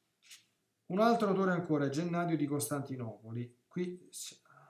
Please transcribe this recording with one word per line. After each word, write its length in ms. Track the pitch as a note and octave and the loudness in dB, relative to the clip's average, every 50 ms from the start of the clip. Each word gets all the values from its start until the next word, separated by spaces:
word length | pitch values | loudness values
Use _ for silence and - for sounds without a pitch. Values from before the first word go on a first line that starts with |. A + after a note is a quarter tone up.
| _ _ _ _ - - - - _ _ _ _ _ _ _ _ _ | _ _ _ _ -20 -20 -20 -20 _ _ _ _ _ _ _ _ _
Un 140 | - F3 G3+ | -2 2 4
altro 260 | A3 A#3 A#3 A3+ A3 | 6 6 6 4 4
autore 240 | G3 F#3 F#3 F#3+ F#3 | 2 2 4 2 2
ancora 340 | F3+ E3+ - - D#3 C#3+ C#3+ | 2 0 0 0 0 2 2
è 40 | C3+ | 0
Gennadio 460 | C3+ D3+ F3 F3 E3+ F3 E3+ E3 D#3+ | 0 0 -2 0 0 0 0 0 0
di 120 | D3 D3 | 0 0
Costantinopoli. 1120 | C3+ D3 C#3+ - - D3 C#3+ C3+ - C3 B2 B2 A2 G#2 - A2 A2 A2+ A#2+ A#2+ A#2+ - _ _ | 0 0 -2 -2 -2 -4 -4 -4 -6 -8 -8 -8 -8 -10 -12 -12 -8 -8 -8 -8 -8 -12 _ _
Qui 400 | _ - F3+ F3+ F3+ F3+ F3+ - - | _ -8 -6 -6 -6 -8 -10 -14 -16
s-, 320 | - - - - - - _ _ - - - | -16 -14 -14 -14 -16 -18 _ _ -20 -20 -20